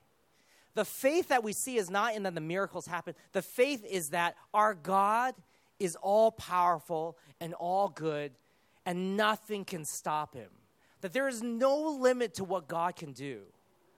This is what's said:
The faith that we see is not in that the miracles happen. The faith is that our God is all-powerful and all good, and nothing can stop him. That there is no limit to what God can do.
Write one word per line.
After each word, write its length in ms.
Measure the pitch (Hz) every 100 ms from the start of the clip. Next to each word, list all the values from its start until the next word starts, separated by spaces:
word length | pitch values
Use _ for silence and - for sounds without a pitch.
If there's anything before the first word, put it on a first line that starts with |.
| _ _ _ _ _ _ _
The 100 | -
faith 440 | 202 - 269 330 -
that 160 | 262
we 80 | 220
see 240 | 196 - 247
is 120 | 175
not 280 | 196 233 214
in 80 |
that 100 | 196
the 60 | 170
miracles 460 | 156 180 190 180 151
happen. 280 | 170 170 151 _
The 120 | -
faith 420 | - - 262 269
is 260 | 208 190 147
that 260 | 175 170 - -
our 220 | 214 214
God 640 | 185 151 190 202 220 262 - - _ _ -
is 160 | 185
all-powerful 1200 | 156 190 208 226 220 - 180 175 165 - 160 165 165 - -
and 160 | 170
all 340 | 165 170 190 202
good, 480 | 147 160 147 147 127 _ _ _ _
and 320 | - 180 185 202
nothing 480 | 214 214 - 208
can 200 | 185 175
stop 500 | 151 - 175 151 151
him. 160 | 131 98 92 _ _ _ _
That 120 | 190
there 160 | 254 269
is 160 | 233
no 340 | 240 233 262 285
limit 560 | 311 285 254 254 233
to 100 | -
what 220 | 190 185 143
God 300 | 165 175 180
can 160 | 151
do. 400 | 123 139 113 98 _ _ _ _